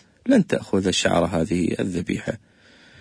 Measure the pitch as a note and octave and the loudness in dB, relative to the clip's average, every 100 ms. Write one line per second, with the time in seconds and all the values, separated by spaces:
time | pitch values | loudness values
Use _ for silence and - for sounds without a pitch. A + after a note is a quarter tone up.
0 | _ _ A#3+ C4 - - - - G2 - | _ _ 2 2 4 -2 0 0 0 0
1 | - E2+ E2+ E2+ D#2+ F2 E2+ - F#2+ F2 | 2 2 2 0 0 0 0 -2 -4 -4
2 | - - - - _ _ - - - - | -4 -4 -6 -10 _ _ -20 -20 -20 -20